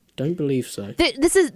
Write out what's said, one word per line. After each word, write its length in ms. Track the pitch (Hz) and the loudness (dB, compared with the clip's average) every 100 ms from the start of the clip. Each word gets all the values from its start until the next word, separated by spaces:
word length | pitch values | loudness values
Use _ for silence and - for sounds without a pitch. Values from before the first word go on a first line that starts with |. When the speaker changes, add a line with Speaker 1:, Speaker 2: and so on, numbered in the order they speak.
| _ - | _ -6
Speaker 1:
Don't 160 | 135 175 | -4 -2
believe 320 | 143 135 123 | 0 0 -2
so. 240 | - 101 | -8 -12
Speaker 2:
Th-, 220 | - 330 233 | 0 0 2
this 180 | 320 381 | 2 4
is, 160 | 320 | 2